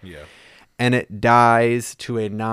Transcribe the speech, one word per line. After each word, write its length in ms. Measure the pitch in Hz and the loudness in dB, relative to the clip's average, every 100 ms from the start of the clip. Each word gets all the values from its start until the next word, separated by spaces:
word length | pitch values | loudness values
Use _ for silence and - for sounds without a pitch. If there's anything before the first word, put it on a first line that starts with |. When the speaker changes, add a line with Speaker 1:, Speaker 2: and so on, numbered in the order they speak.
Speaker 1:
Yeah. 220 | 95 78 73 - - _ _ - | -20 -20 -20 -20 -20 _ _ -4
Speaker 2:
And 160 | 123 | -2
it 280 | 123 - 104 | -2 -4 -4
dies 720 | 117 117 120 117 120 120 117 - | 2 4 6 4 2 0 -6 -14
to 220 | - 117 | -8 -6
a 100 | 107 107 110 | -6 -6 -6